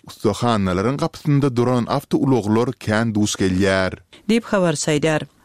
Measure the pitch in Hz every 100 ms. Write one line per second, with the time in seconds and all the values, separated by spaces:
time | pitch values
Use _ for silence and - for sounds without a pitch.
0 | - - 110 101 120 110 95 90 110 143
1 | 165 - 156 143 139 120 123 127 113 131
2 | - 170 139 127 101 110 123 - - 107
3 | 117 104 104 - 95 92 95 95 92 -
4 | _ - - 226 - 202 180 151 - 151
5 | 160 151 147 _